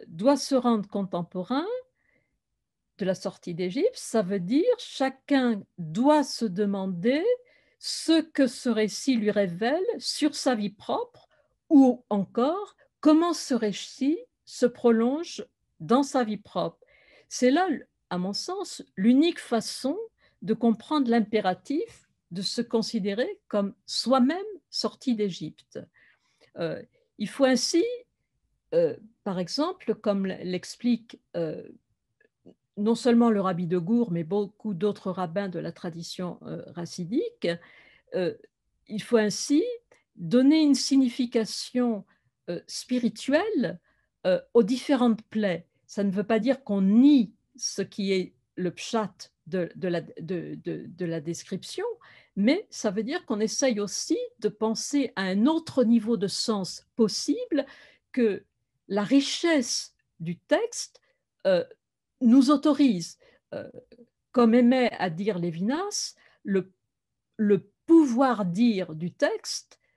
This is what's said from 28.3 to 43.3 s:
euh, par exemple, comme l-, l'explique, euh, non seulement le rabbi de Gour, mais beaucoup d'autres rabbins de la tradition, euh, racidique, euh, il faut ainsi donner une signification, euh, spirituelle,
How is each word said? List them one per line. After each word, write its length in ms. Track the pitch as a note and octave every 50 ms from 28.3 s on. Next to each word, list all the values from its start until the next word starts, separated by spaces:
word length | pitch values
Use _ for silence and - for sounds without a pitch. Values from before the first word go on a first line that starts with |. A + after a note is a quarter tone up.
| _ _ _ _ _ _ _ _ D3+
euh, 220 | E3+ E3+ D3 A#2 - - - _ _ _
par 120 | G3+ F3+ F#3
exemple, 580 | F3+ E3+ - C4+ D4+ F4+ F#4 - - - G#3+
comme 300 | A3 - G#3+ G3+ G3 F#3+
l-, 240 | F#3+ - - - F3+
l'explique, 720 | F3+ F3+ - - - - - A#3+ A#3 A3 - - - - _ _ -
euh, 320 | F3 E3 D#3 - - - - - - _ _ _ _ _ _ _ _ _ _ _ _ _ - - _ _ _ _ G3+
non 180 | G#3 A3 A#3
seulement 340 | A3+ - A#3+ A#3 A#3 A#3+ A#3
le 100 | G#3+ G3+
rabbi 280 | F#3 F#3 F3+ E3+ F3+ D#3+
de 100 | F3+ F3+
Gour, 340 | E3 F3+ A#3 A#3+ A#3 G3+
mais 140 | E3+ E3+ E3
beaucoup 480 | D#3+ G3 G#3 G#3 G3 - _ - G#3+ G3+
d'autres 360 | D#3+ G#3 G#3 G3+ - - G3
rabbins 380 | E3+ F#3+ F#3 E3 E3 G3+ G3+ G3
de 120 | F3 D#3+
la 120 | D#3 E3
tradition, 680 | - - - F3+ E3 E3+ E3 - - - F3+ F3 - -
euh, 200 | - - D#3+ E3+ - -
racidique, 800 | D#3 F3 E3+ E3+ - - F3 E3 A3+ D#4 A#4+ A#4 - _ - E3+ E3+ E3+ - - - - _ _ _ _ _ _ -
euh, 180 | F#3 F3+ D#3+ - - - _ _ _ _ _ _ _ _ -
il 140 | G#3+ G3+
faut 140 | - - A#3+
ainsi 480 | A3 G#3+ G#3 G3+ - - - C#4+ D#4 A4+ B4 A#4+ A#4 - _ _ _ _ _ _ -
donner 440 | F3 D#3+ A3 B3 C4 C#4 D#4 D#4+
une 140 | D#4 C#4+ C4+
signification, 1300 | - - - C4+ C4+ C4+ A#3+ - - B3 A#3+ - A#3 G#3+ - - - - - - B3 B3 A#3+ A3 G3 - - _ _ _ _ _ _ _ -
euh, 100 | F3 - - -
spirituelle, 1120 | - - - - B3 B3 A#3+ G#3 - - - C4